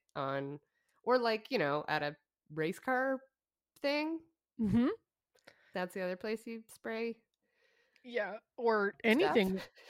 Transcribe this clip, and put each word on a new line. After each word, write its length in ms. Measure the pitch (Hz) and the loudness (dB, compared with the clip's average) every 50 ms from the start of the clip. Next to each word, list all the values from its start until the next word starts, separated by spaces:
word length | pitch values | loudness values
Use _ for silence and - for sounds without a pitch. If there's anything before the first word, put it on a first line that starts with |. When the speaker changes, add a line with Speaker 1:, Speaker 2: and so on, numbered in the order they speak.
| _ _ - | _ _ -6
Speaker 1:
on, 440 | 151 135 135 139 139 139 139 147 147 _ _ _ _ _ _ _ _ - | -4 -4 -2 -2 -4 -4 -6 -10 -12 _ _ _ _ _ _ _ _ 0
or, 140 | 220 247 | 2 2
like, 300 | 254 233 226 220 220 214 - | 2 4 2 0 -2 -4 -2
you 80 | 269 | 0
know, 260 | 214 156 139 143 151 - | 0 2 2 0 0 -2
at 160 | - 151 151 147 | -2 -2 -2 -2
a 120 | 147 160 _ _ _ _ _ _ - 151 | -4 -6 _ _ _ _ _ _ -12 -6
race 260 | 156 156 160 - - | -4 -2 -2 -4 -4
car 400 | - 262 262 247 262 269 269 262 - _ _ _ _ _ _ _ _ _ _ - | -4 -2 0 0 0 0 -2 -4 -6 _ _ _ _ _ _ _ _ _ _ -4
thing. 380 | - 277 285 294 302 320 330 320 - _ _ _ _ _ _ - | -2 -2 0 0 -2 -2 -4 -8 -10 _ _ _ _ _ _ -4
Speaker 2:
Mm-hmm. 280 | 220 196 208 233 240 311 453 - _ _ _ _ _ _ _ _ _ - - _ _ _ - | -2 2 2 4 4 2 0 -2 _ _ _ _ _ _ _ _ _ -20 -20 _ _ _ -6
Speaker 1:
That's 200 | 190 180 180 - | -6 -6 -6 -6
the 80 | 196 | -6
other 140 | 185 180 185 | -6 -6 -6
place 260 | 185 - 214 226 220 - | -6 -6 -6 -6 -6 -8
you 160 | 233 226 226 220 - - | -10 -12 -12 -14 -18 -20
spray 420 | - - 226 226 220 233 233 226 226 _ _ _ _ _ _ _ _ _ _ _ _ _ _ _ _ - | -14 -10 -8 -6 -6 -6 -6 -8 _ _ _ _ _ _ _ _ _ _ _ _ _ _ _ _ _ -16
Speaker 2:
Yeah, 300 | 247 240 226 208 180 202 226 _ _ - | -6 -4 -4 -4 -4 -6 -12 _ _ -10
or 380 | - 233 233 220 214 202 202 - - | 0 2 4 4 4 4 2 0 0
Speaker 1:
stuff. 120 | - 220 | 4 4
Speaker 2:
anything. 500 | 226 294 392 - - 233 190 190 190 185 - - _ - - | 6 6 6 6 6 4 4 4 0 -4 -6 -8 _ -20 -14